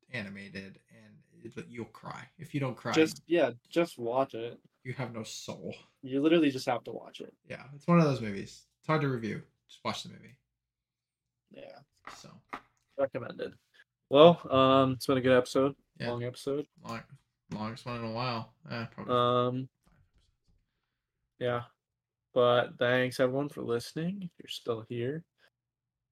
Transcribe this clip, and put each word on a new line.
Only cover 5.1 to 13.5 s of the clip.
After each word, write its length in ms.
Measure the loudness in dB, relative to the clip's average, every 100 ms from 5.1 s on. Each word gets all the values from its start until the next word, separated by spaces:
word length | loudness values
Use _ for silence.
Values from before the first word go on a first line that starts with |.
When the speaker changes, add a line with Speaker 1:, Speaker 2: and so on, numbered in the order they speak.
Speaker 1:
no 80 | -8
soul. 520 | -12 -12 -12 -12 -12 -14 -18 _
Speaker 2:
You 180 | -6 0
literally 300 | 4 6 4
just 160 | 0 -2
have 160 | -4
to 60 | -6
watch 280 | -14 -14 -16
it. 120 | -18 -18 -16
Speaker 1:
Yeah, 140 | -16 -16
it's 120 | -8 4
one 120 | 6
of 40 |
those 160 | 6 2
movies. 420 | -4 -8 -10 -16 _ _
It's 60 | -2
hard 120 | 0
to 60 | 0
review. 320 | -2 -4 -8 -10 _ _
Just 120 | -10
watch 180 | -8 -8
the 60 | -10
movie. 240 | -18 -20 -20 _ _ _ _ _ _ _ _ _ _ _
Speaker 2:
Yeah. 260 | -20 -20 -20 _ _ -20 -20
Speaker 1:
So. 120 | -20 -20 _ -16 -16 _ _ -4
Speaker 2:
Recommended. 560 | -4 -4 -10 -10 -10